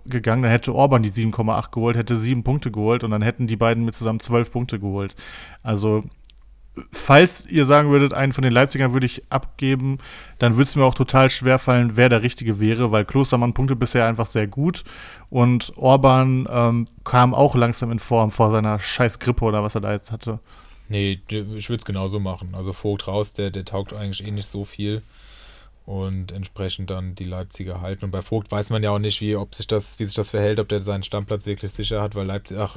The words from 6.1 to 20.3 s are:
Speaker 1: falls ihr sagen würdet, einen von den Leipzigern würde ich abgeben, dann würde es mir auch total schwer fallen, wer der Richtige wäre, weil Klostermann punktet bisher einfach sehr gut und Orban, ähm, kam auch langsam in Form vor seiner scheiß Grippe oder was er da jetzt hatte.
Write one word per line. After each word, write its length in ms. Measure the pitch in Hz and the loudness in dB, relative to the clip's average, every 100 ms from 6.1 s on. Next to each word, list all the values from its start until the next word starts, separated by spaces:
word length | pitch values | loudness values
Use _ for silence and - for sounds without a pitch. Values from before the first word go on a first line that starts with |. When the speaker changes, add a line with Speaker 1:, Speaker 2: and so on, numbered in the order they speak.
| - - - - - - - - | -14 -20 -20 -20 -20 -20 -18 -14
Speaker 1:
falls 540 | - - 175 180 - - | -10 6 8 8 4 -2
ihr 180 | 170 135 | 2 6
sagen 240 | 147 147 | 6 6
würdet, 240 | 143 139 | 6 4
einen 200 | 139 135 | 2 -2
von 100 | 131 | 0
den 100 | 131 | 2
Leipzigern 400 | 117 135 135 131 | 4 2 2 0
würde 120 | 127 127 | 2 0
ich 180 | - - | -4 -4
abgeben, 680 | 135 - - 135 135 135 135 - - - - | -4 -4 -4 -2 0 -2 -4 -8 -18 -20 0
dann 140 | 104 | 2
würde 100 | 113 | 4
es 120 | 139 143 | 4 6
mir 80 | |
auch 120 | 131 123 | 4 4
total 340 | 131 135 131 | 2 4 4
schwer 300 | - 127 127 | 4 2 2
fallen, 380 | - 123 120 110 | 4 2 2 4
wer 120 | 123 | 6
der 120 | 117 | 6
Richtige 380 | 117 - 113 101 | 2 -2 -2 0
wäre, 320 | 107 113 120 | 2 2 2
weil 140 | 107 104 | 2 2
Klostermann 480 | 135 135 123 120 | 2 2 2 2
punktet 260 | 120 135 127 | 0 0 0
bisher 260 | 123 123 113 | 0 2 2
einfach 200 | 113 113 | 0 -2
sehr 220 | 117 104 | -2 -2
gut 360 | 135 151 - - - - - - | 0 -2 -2 -10 -18 -20 -20 -6
und 440 | 127 123 123 - - | 2 4 4 -2 0
Orban, 720 | 131 135 135 131 131 131 131 | 4 6 6 4 4 0 -2
ähm, 380 | 120 117 117 117 - | 0 2 0 -4 -10
kam 300 | - 127 127 | -2 4 4
auch 220 | 127 139 127 | 4 2 4
langsam 360 | 117 117 117 | 2 0 -4
in 80 | 113 | -6
Form 320 | - 117 107 | -2 2 2
vor 200 | - 110 | 2 2
seiner 280 | 110 107 107 | 2 0 -2
scheiß 400 | - - 120 - | -4 -2 -2 0
Grippe 260 | - 123 113 | -2 0 0
oder 180 | 107 | 0
was 120 | 104 110 | -2 -4
er 60 | |
da 100 | 101 | -4
jetzt 200 | 104 - | -6 -6
hatte. 280 | 110 - | -10 -8